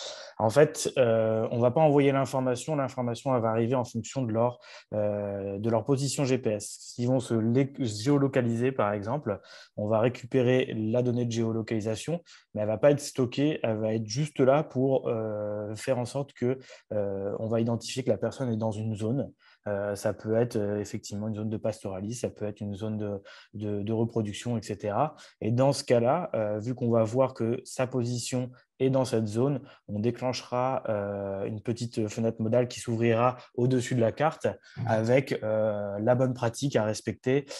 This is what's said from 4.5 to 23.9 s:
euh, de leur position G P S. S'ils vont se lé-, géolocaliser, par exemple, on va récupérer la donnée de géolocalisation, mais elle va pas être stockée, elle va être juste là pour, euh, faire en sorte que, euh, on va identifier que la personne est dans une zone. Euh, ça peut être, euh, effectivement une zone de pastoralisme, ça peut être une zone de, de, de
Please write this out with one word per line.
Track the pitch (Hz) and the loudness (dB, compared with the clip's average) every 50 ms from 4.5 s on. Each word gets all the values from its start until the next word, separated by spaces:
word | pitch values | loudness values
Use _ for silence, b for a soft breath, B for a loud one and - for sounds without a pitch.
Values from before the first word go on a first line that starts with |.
| 120 - B B B B B B 107 | 0 -4 B B B B B B -2
euh, | 107 104 104 104 104 101 101 101 101 98 101 98 101 | -2 0 0 0 -2 -4 -4 -4 -4 -6 -6 -6 -2
de | 107 117 | 0 2
leur | 113 113 104 | 2 2 2
position | - 139 127 143 131 - - 143 | 2 2 2 2 -2 0 0 2
G | 123 131 117 | 2 2 2
P | - 113 | 2 0
S. | 107 104 - - - - | -2 -2 -4 -10 -12 -14
S'ils | - - - - 120 123 | -16 -14 -6 -2 0 2
vont | 131 131 | 2 0
se | 120 - 117 | 0 0 0
lé-, | 113 110 117 117 135 139 139 - - | 2 2 2 4 2 2 0 -2 -4
géolocaliser, | 139 110 104 104 107 143 147 139 139 135 135 135 120 117 117 113 123 135 | -4 -4 -4 -2 0 2 4 4 4 2 2 2 2 2 0 0 0 0
par | 131 - 107 101 104 | 0 2 0 0 0
exemple, | 104 98 110 131 151 - 110 98 - B B B B B B B | -2 -2 -4 -6 -4 -4 -4 -4 -4 B B B B B B B
on | - 104 104 | -6 -2 0
va | 113 107 | 2 4
récupérer | 113 123 120 - - - - 131 120 123 127 127 - - - | 4 2 0 -2 -6 0 2 2 4 6 4 4 2 0 -2
la | 110 110 110 113 123 123 | -2 -2 0 0 2 2
donnée | 123 117 123 120 | 2 0 0 -2
de | 120 113 | -2 0
géolocalisation, | 117 113 113 113 113 110 - 117 110 101 110 110 101 - 151 165 170 b b b b b b - | 0 0 0 0 -2 -2 -2 -2 -2 -2 -2 -4 -4 -4 -4 -6 -6 b b b b b b -6
mais | 104 107 | -4 -2
elle | 107 | -2
va | 110 110 | 0 4
pas | 143 143 147 | 6 6 6
être | 143 | 6
stockée, | - - - - 127 120 - 135 143 156 156 - - | 2 -4 -2 -2 -2 0 0 0 0 0 0 0 0
elle | 117 110 107 | -2 0 0
va | 110 110 113 | 0 0 0
être | 113 110 | -2 -2
juste | 104 107 135 156 151 - - | -4 -4 -4 -4 -2 2 4
là | 131 127 135 151 151 | 6 6 6 6 2
pour, | - - 127 131 135 135 - - 131 | 0 -2 0 2 2 2 2 0 0
euh, | 120 113 110 110 107 104 104 104 104 104 104 104 110 | -2 -2 -4 -4 -4 -4 -4 -4 -6 -6 -6 -8 -8
faire | 107 - 135 127 120 | -6 -4 -2 -2 -2
en | 120 | -2
sorte | 113 - 139 139 - - | -4 -6 -6 -8 -8 -6
que, | - 123 123 131 131 B B B B B _ 110 | -2 -2 -2 -2 -2 B B B B B _ -4
euh, | 104 101 101 98 98 98 101 107 - | -2 -2 -2 -4 -4 -4 -6 -4 -4
on | 113 107 | -4 -2
va | 117 113 | 0 0
identifier | 117 117 117 104 - - - 131 123 | 2 0 0 -2 -4 -6 -6 -4 -2
que | 127 | -2
la | 107 98 | -2 0
personne | 113 110 - - 135 120 | -2 -4 -4 -4 -4 -2
est | 113 | -2
dans | 107 113 110 101 | -2 -2 -2 -2
une | 107 110 113 110 | -4 -4 -4 -4
zone. | 98 110 110 131 143 - - - b b b b b _ 104 | -2 -2 -2 -2 -2 -4 -6 -10 b b b b b _ -4
Euh, | 104 98 101 104 101 | -4 -2 -2 -2 -4
ça | 98 - 107 98 | -2 -2 -2 -4
peut | - - 110 110 | -2 -2 0 2
être, | 113 123 120 - | 2 2 2 0
euh, | 110 104 101 104 104 | -2 0 0 -2 -2
effectivement | 101 - - 104 - - 104 101 107 110 | -4 -6 -8 -10 -10 -8 -8 -6 -6 -6
une | 107 | -6
zone | 104 110 110 | -4 -4 -4
de | 110 101 | -6 -4
pastoralisme, | - 113 104 - - 101 92 92 101 107 123 117 | -4 -4 -6 -4 -8 -8 -8 -6 -6 -8 -6 -4
ça | - 95 | -6 -6
peut | - - 110 | -4 -6 -8
être | 107 107 - 107 | -8 -6 -8 -8
une | 101 101 | -8 -8
zone | 95 110 107 107 | -6 -6 -6 -4
de, | 104 104 101 101 98 B B B B B B - | -4 -4 -4 -6 -6 B B B B B B -12
de, | 104 107 104 104 101 101 | -8 -6 -4 -4 -4 -2
de | 110 | -2